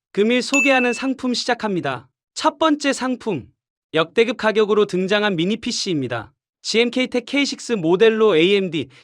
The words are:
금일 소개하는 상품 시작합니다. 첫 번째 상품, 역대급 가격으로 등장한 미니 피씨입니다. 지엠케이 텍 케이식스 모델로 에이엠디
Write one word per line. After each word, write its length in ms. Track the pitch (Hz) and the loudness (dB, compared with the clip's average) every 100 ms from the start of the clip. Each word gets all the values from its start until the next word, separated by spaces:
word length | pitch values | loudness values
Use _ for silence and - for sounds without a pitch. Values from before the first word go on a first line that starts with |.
| _ | _
금일 320 | 190 214 247 | -2 0 0
소개하는 500 | - 277 277 262 247 | 0 0 2 2 0
상품 400 | 233 269 262 254 | -2 -4 -4 -4
시작합니다. 760 | 233 - 240 214 180 139 120 - _ _ | -4 -2 -4 -2 -4 -4 -8 -12 _ _
첫 240 | - 311 302 | -4 -2 0
번째 340 | 320 294 277 | 0 2 0
상품, 540 | - 254 247 226 151 85 _ _ _ _ | -2 -4 -4 -4 -6 -8 _ _ _ _
역대급 420 | 156 160 233 226 240 | -2 0 2 0 2
가격으로 500 | 220 214 208 214 202 | 0 2 2 2 2
등장한 500 | 180 185 208 208 170 | 0 0 0 0 0
미니 200 | 180 220 | -2 -2
피씨입니다. 760 | 247 - 196 151 123 117 - _ _ _ | -4 -6 -4 -2 -4 -6 -10 _ _ _
지엠케이 440 | - 220 240 247 254 | -4 0 0 0 -2
텍 200 | 247 233 | -4 -2
케이식스 480 | 277 269 - - | -2 -2 -4 -6
모델로 600 | 226 160 180 226 220 220 | -2 2 4 4 4 4
에이엠디 540 | 160 180 202 185 151 131 - | 4 4 2 0 -4 -8 -12